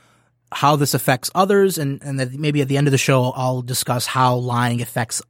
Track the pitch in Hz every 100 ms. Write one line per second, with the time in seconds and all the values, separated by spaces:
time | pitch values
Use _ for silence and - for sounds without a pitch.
0 | _ _ _ _ - - 143 151 143 135
1 | - 131 - 175 196 202 196 175 139 139
2 | 143 135 127 135 151 147 131 139 143 135
3 | - 135 123 127 127 127 123 127 - 123
4 | - 131 127 123 123 120 120 120 117 131
5 | 113 - -